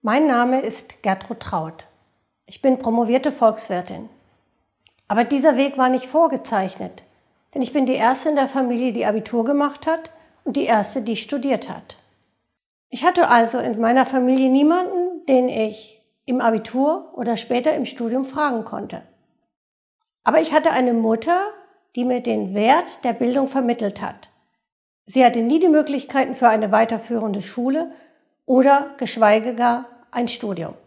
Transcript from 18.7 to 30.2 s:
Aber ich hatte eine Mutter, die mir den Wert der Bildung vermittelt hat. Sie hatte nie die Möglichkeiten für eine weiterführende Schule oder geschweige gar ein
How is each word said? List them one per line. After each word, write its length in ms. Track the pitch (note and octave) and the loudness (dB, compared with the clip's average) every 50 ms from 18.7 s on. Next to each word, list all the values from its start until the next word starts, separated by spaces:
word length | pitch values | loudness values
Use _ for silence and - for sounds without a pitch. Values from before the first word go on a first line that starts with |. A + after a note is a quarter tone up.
| - - - F3+ F#3+ - - _ _ _ _ _ _ _ _ _ _ _ _ _ _ _ _ _ _ _ _ _ _ _ | -10 -10 -10 -12 -14 -16 -16 _ _ _ _ _ _ _ _ _ _ _ _ _ _ _ _ _ _ _ _ _ _ _
Aber 180 | _ - B3+ D#4 | _ 2 2 2
ich 120 | D#4+ D#4 | 2 2
hatte 180 | C#4 D#4 D4 E4 | 0 2 2 2
eine 220 | - C4 B3+ B3 | 0 2 0 2
Mutter, 520 | A#3 A#3 A3+ A3 A3+ A3+ - D#4+ F4 F4+ G4 G#4+ G#4+ - - _ _ _ _ _ _ | 0 0 0 0 0 -2 0 0 0 0 -2 -4 -10 -14 -20 _ _ _ _ _ _
die 80 | A#3+ B3 | -4 -2
mir 160 | B3+ B3 B3 | -2 -2 -2
den 340 | B3 A#3+ A3 G#3+ G3+ F#3 F#3+ | -2 -2 -2 -2 -4 -4 -2
Wert 480 | G3+ G#3+ A#3 C#4 E4+ F4+ - - - | 0 4 4 4 2 2 -4 -14 -6
der 120 | - B3 A3 | -4 -4 -2
Bildung 340 | - B3 A#3+ B3 C#4 C4+ C4+ | 0 -2 0 0 0 -2 0
vermittelt 520 | C4+ C4+ B3+ A#3 A#3+ A#3 A3 G3+ G3+ - | -2 -2 0 0 -2 -2 -4 -6 -6 -6
hat. 280 | G#3 - - - - _ _ _ _ _ _ _ _ _ _ _ _ _ _ _ _ | -10 -12 -12 -14 -20 _ _ _ _ _ _ _ _ _ _ _ _ _ _ _ _
Sie 180 | - - C4 B3+ | -2 4 6 6
hatte 160 | A#3+ A#3+ A#3 | 6 6 2
nie 180 | A3+ A#3+ D4 D#4+ | 0 2 2 4
die 100 | F4+ F4 | 4 6
Möglichkeiten 680 | D4+ D4+ D4+ D4 C#4 C4+ C#4 - - C#4 C4+ - B3 | 6 4 4 2 -4 -6 -6 -2 0 0 0 0 0
für 120 | - B3+ A#3 | 4 4 4
eine 220 | A3 G#3+ G#3+ G3 | 4 4 0 2
weiterführende 720 | G#3 G#3+ A3+ A3+ A#3 G#3 A3 - A#3+ A3+ A3 G#3+ F#3+ G3+ | 2 2 2 2 -2 -6 -6 -6 -4 -4 -2 -4 -4 -6
Schule 480 | F#3+ - - B3 A#3+ C4 C4+ D#4 E4+ - - - _ _ _ _ _ _ _ _ _ - | -8 -8 -8 -4 -4 -2 -2 -2 -4 -6 -12 -20 _ _ _ _ _ _ _ _ _ 2
oder 460 | C4 B3+ B3+ C#4 C#4 C#4+ C#4+ C#4+ - | 4 6 6 6 6 4 2 -4 -8
geschweige 580 | - B3+ - - A3+ A3 G#3 G#3+ A3 G#3+ B3+ A#3 | -8 -8 -8 0 2 4 4 4 4 2 -4 -4
gar 320 | A3+ A#3+ A#3+ A#3+ B3 B3+ - - - _ _ | 0 0 0 0 -2 -6 -12 -20 -20 _ _
ein 160 | - A#3+ | -6 -6